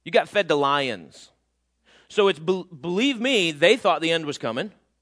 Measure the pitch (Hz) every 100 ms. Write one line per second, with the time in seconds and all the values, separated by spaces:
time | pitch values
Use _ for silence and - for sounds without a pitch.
0 | - 214 165 208 170 151 139 143 135 98
1 | 73 - - _ _ _ _ _ _ _
2 | - - 196 156 160 190 - 143 165 185
3 | 277 233 254 233 165 147 170 233 202 156
4 | 165 165 147 135 123 117 196 - _ _